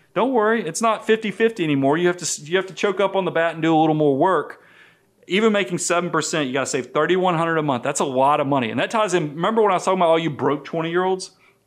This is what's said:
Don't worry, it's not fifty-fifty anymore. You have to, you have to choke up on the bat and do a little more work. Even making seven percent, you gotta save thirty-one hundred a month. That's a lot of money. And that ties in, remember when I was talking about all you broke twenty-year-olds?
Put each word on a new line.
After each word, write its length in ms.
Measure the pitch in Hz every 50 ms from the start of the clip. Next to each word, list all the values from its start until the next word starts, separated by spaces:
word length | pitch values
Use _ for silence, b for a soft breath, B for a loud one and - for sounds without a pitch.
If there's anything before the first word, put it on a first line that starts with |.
| b b b
Don't 180 | 175 220 269 262
worry, 340 | 226 208 214 226 233 185
it's 160 | 156 165 - 226
not 240 | 226 214 - -
fifty-fifty 560 | - 220 214 220 208 - - 226 226 226 - 170
anymore. 340 | 156 143 139 135 135 147
You 120 | 170 180 180
have 80 | 180
to, 260 | 180 170 - - - 147
you 140 | 147 175
have 100 | 190 185
to 80 | 190 165
choke 240 | - - 208 190 190
up 160 | 202 190 190
on 100 | 196 185
the 60 | 165
bat 240 | 147 160 165 170 160
and 80 | 160 156
do 120 | 165 160
a 40 | 156
little 160 | 160 160 156
more 220 | 151 151 147 135
work. 480 | 131 160 190 185 147 143 - - - b b b b b b b b b b b _ _ -
Even 240 | 175 202 220 220 208
making 260 | 202 190 - 175 165
seven 320 | - - 175 175 175 170
percent, 380 | 165 160 147 - - 160 143 127
you 40 | 127
gotta 140 | 139 131
save 200 | - - 135 123
thirty-one 500 | - - 151 156 160 180 185 180 185 170
hundred 200 | 160 170 165 165
a 60 | 160 156
month. 220 | 147 131 117 123
That's 160 | 135 151 -
a 40 | 185
lot 360 | 143 127 127 135 139 147 151
of 80 | 143 135
money. 200 | 143 131 120 107
And 120 | 113 123
that 100 | 180 202
ties 240 | - 220 214 190 180
in, 220 | 180 156 147 139
remember 260 | 160 170 208 226 226 214
when 80 | 208
I 40 | 185
was 100 | 170 -
talking 160 | 190 190 185
about 80 | 175 160
all 100 | 165 165
you 100 | 165 160
broke 360 | 139 - 127 139 143 147 -
twenty-year-olds? 640 | - - 165 160 165 170 180 185 185 190 190 185 - _ b b b b b b